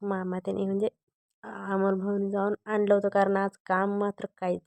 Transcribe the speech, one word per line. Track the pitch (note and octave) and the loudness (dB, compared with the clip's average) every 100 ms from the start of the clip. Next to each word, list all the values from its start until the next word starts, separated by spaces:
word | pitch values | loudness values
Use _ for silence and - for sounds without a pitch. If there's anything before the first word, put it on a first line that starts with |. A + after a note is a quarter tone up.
मामा | G3+ F#3+ F#3 F#3 | -6 -4 -4 -6
त्याने, | F#3 G3 G3 | -4 -4 -2
म्हणजे | G3 G#3+ - _ _ _ _ | -2 -2 -4 _ _ _ _
अमोल | - G3 G3 F#3+ G3 F#3+ | -18 -12 -4 0 0 0
भाऊने | G3 G3+ G3 | -2 -2 -2
जाऊन | G3+ G3+ G#3 - | -2 -2 -4 -4
आणलं | G#3+ G3+ | -2 4
होतं, | G3+ G3+ | 4 4
कारण | G3 G3 G3 | 4 4 4
आज | G3 - - | 0 -4 -2
काम | F#3 G3 G3+ | 0 2 0
मात्र | G3+ - - - | -2 -2 -10 -6
काहीच | F#3 F3+ | -4 -4